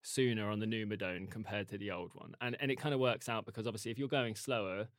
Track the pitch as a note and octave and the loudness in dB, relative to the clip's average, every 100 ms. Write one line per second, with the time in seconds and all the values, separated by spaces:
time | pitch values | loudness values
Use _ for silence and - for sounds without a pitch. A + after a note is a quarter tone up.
0 | - - B2 A2 G#2 G#2 A2 A2 G#2+ G2+ | -4 2 4 4 0 0 0 0 -2 -2
1 | F#2 F2+ F#2+ A2 G#2+ G#2 F#2 G2+ G2+ F2+ | -2 -2 -4 -6 -4 -2 -2 -4 -4 -4
2 | F2 - - - A#2+ - C#3 B2+ D3+ C3+ | -6 -10 -14 -4 -2 0 0 2 2 4
3 | B2+ G#2+ - A2 - A#2 A2+ G#2+ A2+ A2+ | 4 4 0 -2 -2 -4 -2 -2 -4 -2
4 | C3+ C#3 A#2 - - A#2+ F#2+ G2 A#2 | 2 2 2 0 0 2 2 0 -4